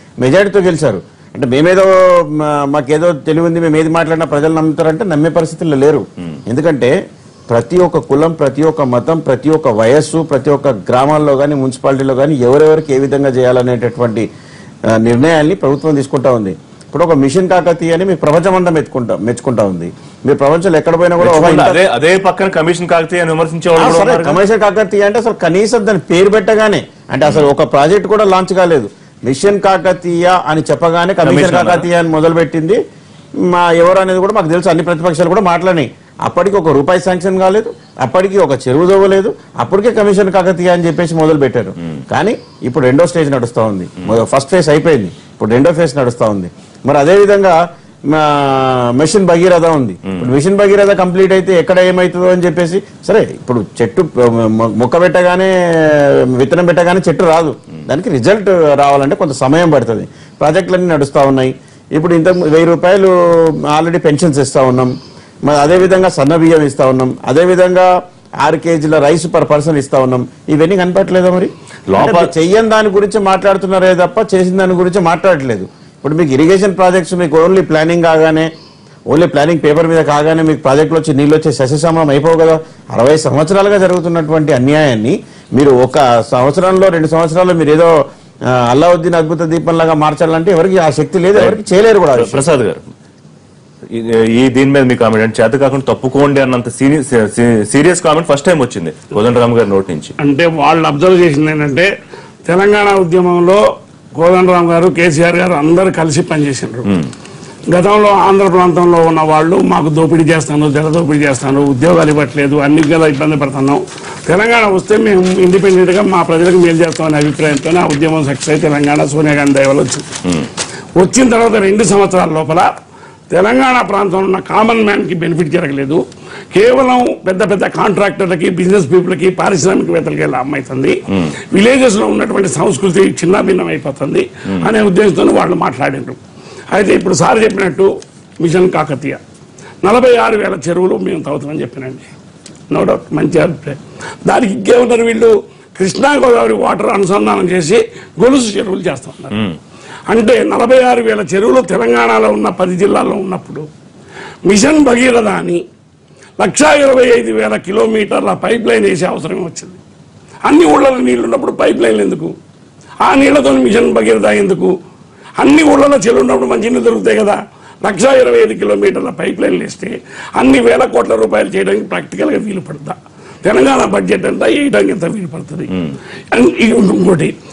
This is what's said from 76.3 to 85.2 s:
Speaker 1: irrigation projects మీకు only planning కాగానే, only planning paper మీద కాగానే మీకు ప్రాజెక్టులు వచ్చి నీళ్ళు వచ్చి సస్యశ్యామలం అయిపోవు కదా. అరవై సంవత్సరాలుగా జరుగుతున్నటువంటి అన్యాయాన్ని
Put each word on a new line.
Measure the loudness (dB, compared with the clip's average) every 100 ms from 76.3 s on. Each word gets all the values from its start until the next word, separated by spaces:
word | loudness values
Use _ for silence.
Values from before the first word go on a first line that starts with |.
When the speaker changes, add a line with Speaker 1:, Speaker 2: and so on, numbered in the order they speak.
Speaker 1:
irrigation | 2 2 2 0 2
projects | 2 2 -2
మీకు | -4 0 2 2
only | 2 2
planning | 0 0 2
కాగానే, | 2 2 2 2 -2 -6 -20 -20 -20 -16 -2
only | 0 2
planning | 2 0 0
paper | 2 2 2
మీద | 2 2
కాగానే | 0 0 0
మీకు | 0 0
ప్రాజెక్టులు | 0 0 2 0
వచ్చి | -2
నీళ్ళు | 0 2 2
వచ్చి | 0
సస్యశ్యామలం | -2 -2 0 0 0 0
అయిపోవు | 2 2 2
కదా. | 2 2 -4 -20 -8
అరవై | 0 2 2
సంవత్సరాలుగా | 0 -2 0 2 2 2
జరుగుతున్నటువంటి | 2 0 -2 -4 -2 -2 0
అన్యాయాన్ని | 0 2 2 2 0 -2 -4